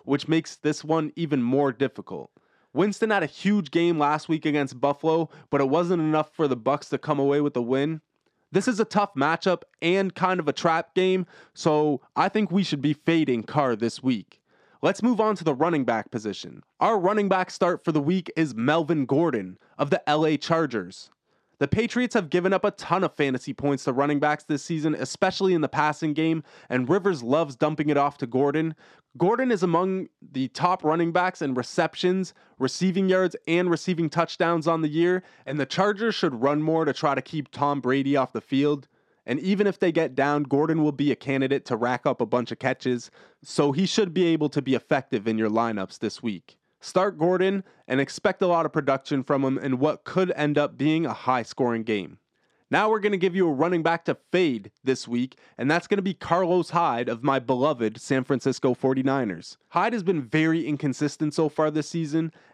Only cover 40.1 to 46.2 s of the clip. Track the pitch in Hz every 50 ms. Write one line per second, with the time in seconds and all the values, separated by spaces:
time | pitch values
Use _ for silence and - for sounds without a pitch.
40.1 | 131 131 135 143 147 147 147 127 143 139 156 160 160 160 151 151 143 143 143 143
41.1 | 123 - - - 139 135 135 131 139 135 - - 127 110 120 120 127 120 - 147
42.1 | 127 - 120 107 - 123 120 - 113 - - 131 131 - - 131 123 120 - -
43.1 | - - - - _ _ - - - - 147 139 139 151 190 - - 226 208 180
44.1 | 156 185 180 170 165 156 151 143 - 151 131 131 131 113 - - 156 135 - _
45.1 | - 110 98 113 110 110 110 110 107 113 117 117 110 101 95 92 - - - 104
46.1 | - -